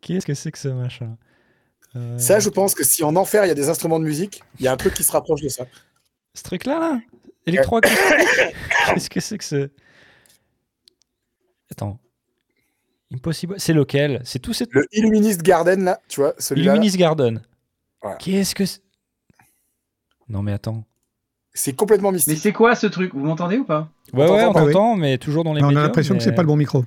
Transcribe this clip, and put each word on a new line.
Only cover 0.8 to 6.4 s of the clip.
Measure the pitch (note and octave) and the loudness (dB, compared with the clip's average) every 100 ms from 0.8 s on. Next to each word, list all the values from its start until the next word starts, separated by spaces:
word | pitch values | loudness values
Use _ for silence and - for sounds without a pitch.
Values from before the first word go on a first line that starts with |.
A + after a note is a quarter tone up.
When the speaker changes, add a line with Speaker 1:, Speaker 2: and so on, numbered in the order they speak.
| B2 - A#2 A2+ _ _ _ _ _ _ _ B2 | -8 -8 -14 -14 _ _ _ _ _ _ _ -14
Speaker 1:
Euh. | A#2+ A#2+ | -10 -6
Speaker 2:
Ça, | B2 G3+ | 2 2
je | G#3+ | 2
pense | - G3 - | 0 -2 0
que | |
si | C3+ - D#3 | -2 0 2
en | E3 | 2
enfer, | F#3+ G#3+ G3 | 2 2 2
il | |
y | |
a | C#3+ | 0
des | C#3 | 0
instruments | D#3+ E3 E3 | -2 -2 -2
de | |
musique, | D#3+ D3+ G3+ - _ - | -2 -4 -6 -10 _ -4
il | B2+ | -2
y | |
a | |
un | C3 | 0
truc | - | -2
qui | - | -2
se | D#3 | -2
rapproche | D#3+ C3+ D#3 | -2 -2 -4
de | C#3+ | -4
ça. | - B2 - _ _ _ _ _ | -8 -12 -16 _ _ _ _ _
Speaker 1:
Ce | - | -20